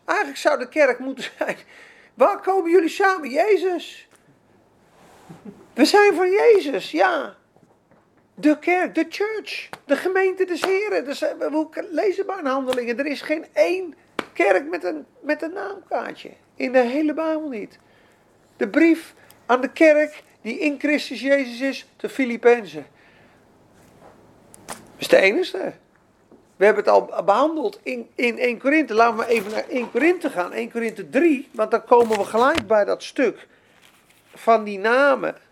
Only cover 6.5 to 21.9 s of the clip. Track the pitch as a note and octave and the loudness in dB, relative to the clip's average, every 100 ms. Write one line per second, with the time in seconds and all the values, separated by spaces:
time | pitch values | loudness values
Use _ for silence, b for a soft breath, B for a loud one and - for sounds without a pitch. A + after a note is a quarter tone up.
6.5 | G4+ C#4+ F#3+ - D4+ F#4 D#4+ A3+ - _ | 6 2 -4 -4 0 0 0 -6 -14 _
7.5 | _ _ _ _ _ _ _ _ - C#4+ | _ _ _ _ _ _ _ _ -2 0
8.5 | D4 - F4+ D#4+ F#3+ E4 - G#4 A4 - | 0 0 0 0 -2 -4 -4 -6 -6 -10
9.5 | - - - - C#4 F#4 F#4+ F#4+ F#4 F4+ | -14 -14 -16 -4 -2 0 0 0 0 -4
10.5 | D#4+ F4+ F#4+ G#4+ F#4 C4+ C4 D4+ D#4+ D#4 | -2 -2 -2 -2 -4 -4 -6 -6 -4 -4
11.5 | D4+ D#4 - G4 D#4 G4+ F4 G4 G4 C#4+ | -4 -4 -8 -6 -2 -2 -2 -6 -6 -4
12.5 | C4+ B3+ B3+ A#3 A#3 D4 C4 - D#4 - | -4 -2 -4 -4 -4 -6 -6 -6 -6 -4
13.5 | D4 E4 F#4 F4+ - b - - - G4+ | -2 0 -2 -6 -14 b -16 -8 -2 2
14.5 | F#4 D4 F4 F4+ D#4 B3+ _ C#4+ D4+ D#4+ | 2 -2 -6 -6 -8 -12 _ -6 -6 -6
15.5 | F#4+ G4 G4 - D4+ - - - - _ | -8 -10 -12 -8 -6 -6 -12 -18 -20 _
16.5 | - C4 B3+ A#3+ C4+ D4+ D4 D#4+ D#4 D#4 | -8 0 2 2 0 -2 -2 -4 -4 -6
17.5 | A3+ F#3+ _ b b b b b b _ | -10 -12 _ b b b b b b _
18.5 | - A3+ C4+ E4 D#4+ - _ b b - | -6 -6 0 2 2 -4 _ b b -2
19.5 | B3 C4 - D#4+ D4+ D4+ - - _ G#3+ | -2 0 4 4 6 2 -4 -20 _ -10
20.5 | B3 D4+ C#4+ D4 D4 - A#3 C4 C#4 B3 | -4 -4 -2 -2 -2 -4 -6 0 0 0
21.5 | A#3 C4+ C4 - | -4 -6 -6 -12